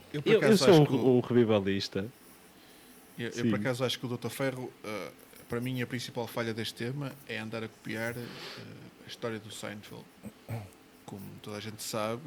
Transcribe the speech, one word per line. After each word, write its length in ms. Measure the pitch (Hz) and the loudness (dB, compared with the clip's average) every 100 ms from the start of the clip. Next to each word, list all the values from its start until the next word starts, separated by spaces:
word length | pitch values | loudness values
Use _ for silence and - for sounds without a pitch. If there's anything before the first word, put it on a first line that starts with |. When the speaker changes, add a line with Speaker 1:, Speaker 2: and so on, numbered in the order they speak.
| - | -10
Speaker 1:
eu 80 | 147 | -2
por 60 | 143 | 4
Speaker 2:
eu, 100 | 214 | 6
eu 60 | 151 | 8
Speaker 1:
acaso 180 | 208 | 8
Speaker 2:
sou 80 | 139 | 10
Speaker 1:
acho 80 | 165 | 10
Speaker 2:
um, 40 | 143 | 8
Speaker 1:
que 60 | |
o 220 | 131 123 123 | 6 6 4
Speaker 2:
um 20 | |
revivalista. 880 | - 120 113 107 95 98 - 98 104 - - - - - - - - - - - | 6 6 6 6 4 0 -2 -4 -6 -10 -20 -20 -20 -20 -20 -20 -20 -20 -18 -10
Speaker 1:
Eu, 100 | 117 | -8
eu 40 | |
por 80 | 117 | -2
Speaker 2:
Sim. 120 | 117 | 0
Speaker 1:
acaso 300 | 104 120 123 | 0 0 -2
acho 120 | 127 - | -2 -2
que 60 | 123 | -6
o 20 | |
doutor 200 | 120 113 | -6 -6
Ferro, 440 | - 135 131 123 - | -4 -4 -4 -8 -12
eh, 240 | 101 104 80 - - - - | -10 -8 -10 -14 -20 -20 -8
para 120 | 120 | -6
mim 200 | 123 127 | -4 -4
a 60 | 120 | -4
principal 400 | 123 - - 117 | -6 -8 -8 -6
falha 260 | - 117 | -4 -4
deste 220 | 110 110 | -4 -6
tema 380 | - 117 139 139 - - | -6 -6 -6 -8 -10 -10
é 100 | 110 | -8
andar 240 | 110 113 | -8 -8
a 60 | 110 | -8
copiar, 420 | - - 110 117 | -10 -10 -6 -6
eh, 500 | 123 120 - - - 107 - - - | -6 -10 -14 -14 -14 -16 -16 -20 -20
a 40 | - | -18
história 300 | - 120 110 | -10 -8 -8
do 140 | 107 | -10
Seinfeld. 500 | - 110 107 - 113 - - - - - 117 95 - - - - | -12 -10 -10 -14 -18 -18 -18 -18 -16 -12 -12 -12 -18 -20 -20 -16
Como 160 | 101 98 98 | -16 -14 -14
toda 160 | - 104 | -12 -10
a 40 | |
gente 200 | 110 110 | -10 -10
sabe, 420 | - 113 107 120 | -6 -4 -2 -4